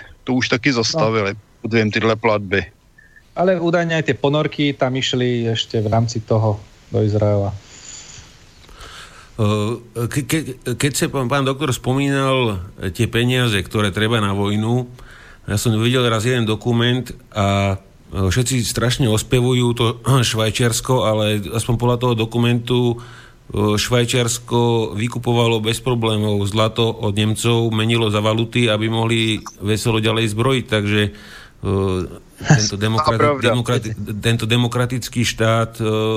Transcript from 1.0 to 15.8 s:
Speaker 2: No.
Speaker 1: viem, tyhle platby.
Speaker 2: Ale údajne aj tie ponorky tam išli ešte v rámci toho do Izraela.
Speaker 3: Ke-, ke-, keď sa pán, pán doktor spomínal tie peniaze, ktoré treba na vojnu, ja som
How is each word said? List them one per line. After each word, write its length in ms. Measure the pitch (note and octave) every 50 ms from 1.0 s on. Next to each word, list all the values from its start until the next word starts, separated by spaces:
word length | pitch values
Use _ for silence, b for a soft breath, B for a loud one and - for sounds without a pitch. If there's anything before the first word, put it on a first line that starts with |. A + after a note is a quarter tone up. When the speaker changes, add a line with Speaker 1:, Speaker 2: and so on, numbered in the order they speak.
| C3 A2 A2+ A2 G2+ G2 G#2
Speaker 2:
No. 340 | A2 - _ _ _ - A2
Speaker 1:
viem, 200 | A2 A2+ G#2+ G#2+
tyhle 260 | G#2 A#2 - A2+ A2+
platby. 480 | A2+ - A2+ G#2+ G#2 G2+ F#2 G2+ G2 - - - _ _ _ _ b b b b b b _ -
Speaker 2:
Ale 240 | D#3+ F3 F#3+ F#3 E3+
údajne 340 | E3 E3+ E3 F3 E3+ E3 E3 D#3+
aj 40 | - -
tie 60 | B2+
ponorky 560 | - - C#3+ D3 D3+ D3+ D3+ - - D3 C#3+ C3+
tam 240 | - C#3 B2+ B2+
išli 540 | C3+ B2+ - - B2+ B2 B2 B2 A#2+ A#2 A2+
ešte 300 | A2+ A2 A2 - - A#2 G#2
v 40 |
rámci 340 | G#2+ A2 A2+ A#2 A2+ - A#2
toho 400 | A2 - A#2 G#2+ A2 G#2+ G2+ G#2 - - - - - - -
do 100 | A2 G#2+
Izraela. 500 | G#2 G#2 G#2+ G#2 G#2 G#2 G2+ G2 G2 G2 G2 - B B B B B B B B B B B B B B B B - - - - - B B B B B B B B B B B B B - A2 G#2 G#2+ G#2+ G#2 G#2+ A#2+ A2+ - - - A#2 A#2+ A2
Speaker 3:
Ke-, 140 | - C#3 C#3
ke-, 180 | A#2+ D#3+ D#3+ C#3 - C3 - - B2+ A#2+
keď 160 | - - D3 C#3
sa 140 | - F3+ D3
pán, 200 | A#2+ C#3 B2+ A#2
pán 160 | C#3 C#3+ C3+
doktor 280 | C3 C3+ C3 D#3 C#3 B2
spomínal 880 | - - B2+ B2+ C#3 C#3 C#3 C#3 C#3 C3+ C3+ C3 C3 B2 A2+ G2+ F2+ F2+ - - - - F#2 E2+
tie 160 | - A2+ F2+
peniaze, 480 | - A2+ A#2+ B2 B2+ B2+ B2+ A#2 G#2 G2 F2+
ktoré 240 | - - A2 G#2 G2
treba 300 | F2 G#2 G#2+ A2 A#2+ A2+
na 160 | G#2 G2 G2
vojnu, 480 | G2+ G2+ G2+ G#2 G#2+ A2 A2+ A#2+ B2+ B2 B2 - B B B B B B B B B B -
ja 80 | G2+
som 160 | G#2 - A#2+ A2 G#2+